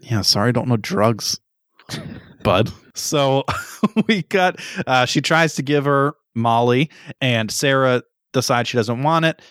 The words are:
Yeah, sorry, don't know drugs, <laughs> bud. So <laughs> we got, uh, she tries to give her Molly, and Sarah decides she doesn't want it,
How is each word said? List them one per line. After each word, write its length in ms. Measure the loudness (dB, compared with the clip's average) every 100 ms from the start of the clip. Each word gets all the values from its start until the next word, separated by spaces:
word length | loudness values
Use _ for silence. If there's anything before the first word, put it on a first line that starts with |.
Yeah, 200 | -6 -4
sorry, 300 | 0 0 2
don't 160 | 0 0
know 80 | -2
drugs, 640 | -2 2 2 2 -4 -8 _ _ _ _ -14
<laughs> 540 | -14 -12 -16 -20 -4
bud. 280 | 2 2 0 -6 _
So 500 | -12 -4 0 2 0 -2 -6 -10
<laughs> 320 | -4 -2 0 0
we 140 | -2
got, 320 | 0 0 0 -2 -10 -8 0
uh, 200 | 2 2
she 140 | 0
tries 340 | 2 2 2
to 80 | -2
give 220 | 0 0
her 300 | 2 2 0 -4 _
Molly, 560 | -2 0 2 4 2 0 -6 -20 -6
and 300 | -2 0 -2
Sarah 520 | -2 0 2 2 0 -4 _ _
decides 360 | -4 0 0 0
she 80 | -2
doesn't 260 | -2 -2
want 220 | 0 0
it, 160 | 0 -4 -12